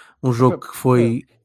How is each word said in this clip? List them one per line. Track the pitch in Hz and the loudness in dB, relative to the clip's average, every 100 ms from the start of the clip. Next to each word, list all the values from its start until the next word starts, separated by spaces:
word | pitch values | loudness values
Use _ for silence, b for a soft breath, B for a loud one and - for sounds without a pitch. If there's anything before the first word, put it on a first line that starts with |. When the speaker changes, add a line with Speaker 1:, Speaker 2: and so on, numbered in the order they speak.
| B B | B B
Speaker 1:
um | 131 | -4
jogo | 117 127 - | 2 2 0
Speaker 2:
A, | - | -6
Speaker 1:
que | - | -4
foi | 131 123 117 120 - _ | 0 2 2 -2 -10 _